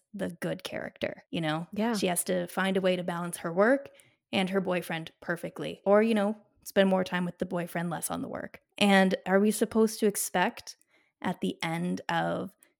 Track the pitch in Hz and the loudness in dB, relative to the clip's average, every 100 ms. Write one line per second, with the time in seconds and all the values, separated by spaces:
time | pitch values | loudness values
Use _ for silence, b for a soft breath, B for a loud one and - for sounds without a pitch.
0 | _ 202 185 170 170 185 - - - - | _ -8 -8 -6 -6 -6 -8 -10 -10 -6
1 | - - - 175 156 160 170 208 226 214 | -6 -6 -8 -4 -2 -2 -4 -2 -2 0
2 | 190 175 - 185 175 - 190 190 185 180 | 0 0 -2 -2 -2 -2 0 2 2 0
3 | 175 175 175 - 170 170 220 277 - - | -2 -4 -6 -6 -4 2 4 4 0 -20
4 | _ _ - 214 185 196 185 180 170 165 | _ _ -4 -2 0 0 0 -2 -2 -8
5 | 160 - - 170 - - 151 170 196 208 | -8 -12 -8 -6 -6 -8 -8 -4 4 6
6 | 226 214 202 214 _ _ - 202 196 190 | 6 2 0 -4 _ _ -2 2 4 4
7 | 185 180 180 - 180 175 175 170 170 160 | 0 -2 -4 -4 -4 -4 -4 -4 -4 -4
8 | - 170 - - - - _ - 202 196 | -4 -6 -6 -8 -10 -16 _ 2 6 6
9 | 190 - 185 196 214 214 220 220 220 - | 6 2 2 4 4 2 0 2 2 2
10 | 208 202 - 185 202 - - - _ _ | 0 0 -2 0 0 -2 -16 -20 _ _
11 | _ _ 185 - 185 - 165 165 180 185 | _ _ -6 -4 -4 -4 -4 -4 -4 -4
12 | - 170 170 175 190 _ _ | -2 -2 0 -2 -6 _ _